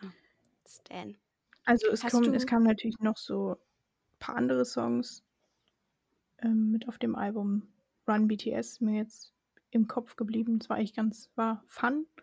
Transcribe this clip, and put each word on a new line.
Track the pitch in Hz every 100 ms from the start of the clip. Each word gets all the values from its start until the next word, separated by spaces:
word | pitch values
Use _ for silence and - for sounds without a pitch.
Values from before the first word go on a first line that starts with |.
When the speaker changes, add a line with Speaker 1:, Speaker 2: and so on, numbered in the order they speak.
Speaker 1:
Ah, | 190 - _ _ _ _ -
Stan. | - - 185 208 208 _ _ _ _
Speaker 2:
Also, | - 240 427
es | 220
Speaker 1:
Hast | 240
Speaker 2:
kommen, | 240 240
Speaker 1:
du |
Speaker 2:
es | 254 254
kamen | 233
natürlich | 226 214 226 220
noch | 214 214
so | - 196 196
ein | 180 _ _ _ _ _ _
paar | - -
andere | 240 -
Songs, | 247 - 233 120 - - _ _ _ _ _ _ _ _ _ _ _ -
ähm, | 226 220 220
mit | 226 240
auf | -
dem | 233 -
Album. | 202 214 202 208 - _ _ _ -
Run | 214 214
B | 208
T | 226
S | 220 233 -
mir | 214 214
jetzt | 220 - - _ _ _ _
im | 233 220
Kopf | - 226
geblieben. | - 214 226 233 226
Es | -
war | 214
echt | 208
ganz, | - 220 220 -
war | - 226 214 _
fun, | - 240 294 320 -